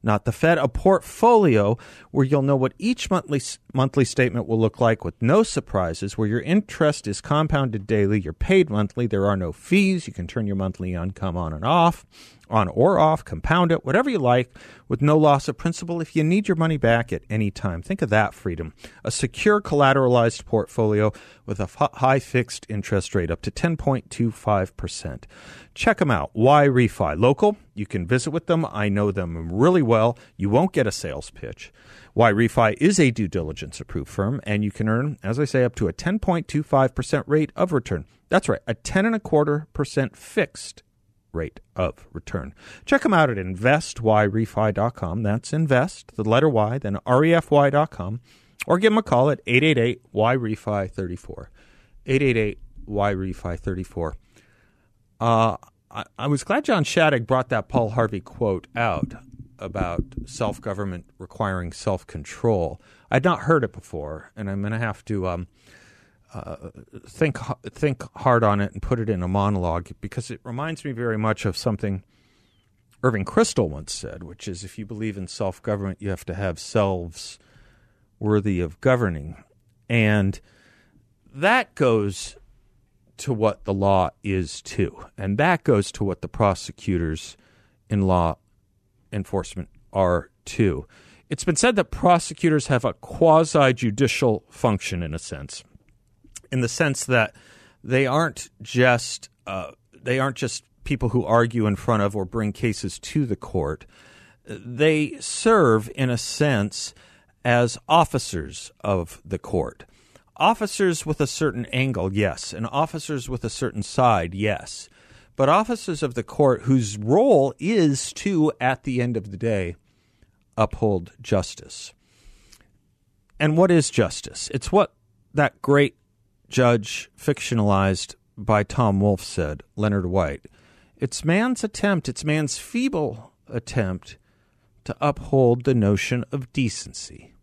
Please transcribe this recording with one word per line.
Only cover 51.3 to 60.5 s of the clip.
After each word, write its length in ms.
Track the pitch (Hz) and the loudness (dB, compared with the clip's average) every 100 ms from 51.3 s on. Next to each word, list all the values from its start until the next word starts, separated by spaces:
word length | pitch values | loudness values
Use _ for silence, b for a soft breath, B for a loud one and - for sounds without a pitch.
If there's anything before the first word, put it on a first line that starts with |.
| - - b b b b b - | -16 -18 b b b b b -2
Eight 160 | 135 | 0
eight 160 | 139 113 | 2 2
eight 220 | 107 - - - - | 0 -4 -16 -20 -8
Y 280 | 104 101 | -2 -2
refi 460 | 95 95 90 90 85 | -2 -6 -6 -8 -6
thirty 240 | - 92 | -6 -6
four. 320 | 87 - 82 - b b b b b b b b _ _ | -8 -6 -8 -8 b b b b b b b b _ _
Uh, 380 | 117 113 113 - - _ _ | 2 4 2 0 -12 _ _
I, 140 | - - - | -14 -14 -8
I 100 | 139 | -2
was 180 | 143 - | -2 0
glad 180 | 226 | -2
John 220 | 294 214 151 | 0 0 2
Shattuck 400 | - 156 139 113 | 2 4 2 0
brought 220 | 131 127 | -2 0
that 180 | 117 - | -4 -2
Paul 220 | 127 110 | -2 0
Harvey 320 | 117 110 104 | 0 -2 -4
quote 460 | - - 113 92 - 117 | -10 -4 -2 -2 -6 -4
out 380 | 117 80 73 - - - - _ | -2 0 -4 -8 -20 -20 -20 _
about 440 | 95 95 90 85 - - 117 | -10 -6 -4 -4 -6 -10 -14
self-government 800 | - 110 | -6 -4